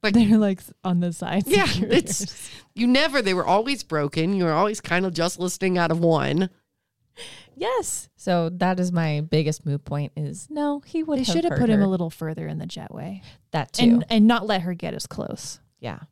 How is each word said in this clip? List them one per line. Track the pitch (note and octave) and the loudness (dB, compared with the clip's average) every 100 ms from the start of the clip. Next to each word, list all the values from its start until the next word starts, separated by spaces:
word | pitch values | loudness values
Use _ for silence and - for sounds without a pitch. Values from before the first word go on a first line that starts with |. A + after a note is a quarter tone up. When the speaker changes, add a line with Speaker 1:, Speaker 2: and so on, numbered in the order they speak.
Speaker 1:
Like | G#3+ | 4
Speaker 2:
<laughs> | |
They're, | G#3 G#3+ A3 | 4 6 6
like, | G#3 F#3+ - - | 4 0 -8 -10
on | F#3 F3 | -2 0
the | F3 | 0
sides | E3 F3 F3+ G3+ | -4 -4 -2 2
of | |
Speaker 1:
Yeah, | G4 F#4+ | 2 2
Speaker 2:
your | F#3+ G#3+ | 0 2
Speaker 1:
it's, | B3+ - G3+ | 2 2 -4
Speaker 2:
ears. | G3 - - - - - | -6 -10 -18 -18 -20 -2
Speaker 1:
you | A#3+ | 2
never, | B3+ D#4 C4+ | 4 4 2
they | G3+ | 0
were | F#3 - | 0 2
always | F#3+ A#3 C#4 | 2 2 -4
broken. | - D#3 C#3+ - D#3+ G3 | -4 -2 -2 0 0 2
You | |
were | F3 | 2
always | D#3 G#3 G3+ | 2 0 -2
kind | - F3 | -2 -2
of | F#3+ E3 | 0 -2
just | E3 - | -4 -2
listening | F3+ - F#3+ F3+ | -6 -2 0 2
out | E3+ | 0
of | E3 | 2
one. | E3+ D#3+ C3+ C#3+ F#3 _ _ _ _ _ _ - - - - - | 2 2 2 0 -2 _ _ _ _ _ _ -20 -20 -20 -20 -8
Speaker 3:
Yes. | G4 B4+ - - - _ | -4 -2 -4 -8 -12 _
So | - F3 E3 | -2 0 0
that | F3 F3+ F#3 | -2 -2 0
is | F3+ | 0
my | F3 D#3+ D3 | 0 0 -2
biggest | D#3 D#3 D3+ D3+ - | 0 0 0 -2 -4
moot | C#3+ - | -6 -4
point | C#3+ D3 - | -6 -6 -6
is, | D3 F3+ - | -8 -8 -10
no, | D4+ D4 C#4+ - | -4 -4 -4 -6
he | E4 | -6
would | D#4+ C#4+ | -2 -2
Speaker 2:
They | |
Speaker 3:
have | B3+ | 0
Speaker 2:
should | E4 E4+ | 0 0
have | |
Speaker 3:
heard | - | 2
Speaker 2:
put | A#3+ | 2
him | G#3+ | 4
Speaker 3:
her. | G3 | 4
Speaker 2:
a | |
little | F#3 E3+ | 0 -4
further | - D#3+ D#3+ D#3+ | -6 -8 -8 -8
in | D#3 | -8
the | E3 | -10
jetway. | - - - D#3+ G3 - - _ | -12 -14 -14 -12 -14 -18 -20 _
Speaker 3:
That | E3 - | -6 -6
too. | - | 2
Speaker 2:
And, | A#3+ A#3+ - | 4 4 4
and | A3+ G#3+ | 4 6
not | A#3 G#3 | 4 2
let | G3 | -2
her | F3 | -2
get | F3 F3 | -6 -8
as | - - | -8 -10
close. | - - - - - _ _ | -10 -10 -10 -12 -16 _ _
Speaker 3:
Yeah. | A#2+ D#2 D#3 | -12 -12 -16